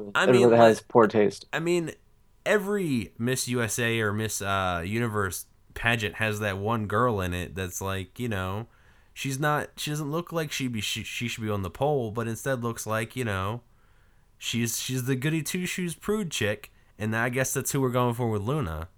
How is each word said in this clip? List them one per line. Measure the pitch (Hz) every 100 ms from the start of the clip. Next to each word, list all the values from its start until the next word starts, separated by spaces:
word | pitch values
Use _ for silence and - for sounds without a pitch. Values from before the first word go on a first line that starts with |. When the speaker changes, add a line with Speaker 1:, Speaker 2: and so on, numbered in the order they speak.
| 104
Speaker 1:
for |
Speaker 2:
I | 101 -
Speaker 1:
everybody | 123
Speaker 2:
mean, | 120
Speaker 1:
that | 117
has | 113 107
Speaker 2:
like, | -
Speaker 1:
poor | 123 107
taste. | 110 101 - -
Speaker 2:
I | 143
mean, | 165 175 160 - _ _ _ _ -
every | 208 190 208 170 127 92 -
Miss | 117 127 -
U | 123
S | 113 -
A | 117 113
or | 107
Miss, | 104 110 -
uh, | 98 98 92 87 90
Universe | 110 120 107 95 90 - _ _
pageant | - 117 117 104 -
has | 110 104
that | 104 95
one | 101 113 104
girl | 104 123 101
in | 90
it | 90 82 92
that's | 92 -
like, | 95 95 92 -
you | 120
know, | 98 92 101 117 - - - _
she's | - 139 135
not, | 151 147 -
she | - -
doesn't | 147 147
look | 160 175
like | 165 151
she'd | - 127
be, | 113
she, | 101 113
she | 101 - 120
should | -
be | 107
on | 104
the | 92
pole, | - 143 147 113
but | 107 117
instead | 113 139 131
looks | 117 113 107
like, | 110 113 127
you |
know, | 113 95 95 120 - _ _ _ _ _ _ _
she's, | - 113 117 -
she's | - 131 123
the | 131
goody | 156 160
two-shoes | 147 185 180 - 180 160
prude | - 214 180
chick, | - 104 110 - - _ -
and | 110 113
I | 123
guess | 123 131
that's | 135 -
who | 143
we're | 127
going | 127 123
for | 120 120
with | 104
Luna. | 101 151 95 78 82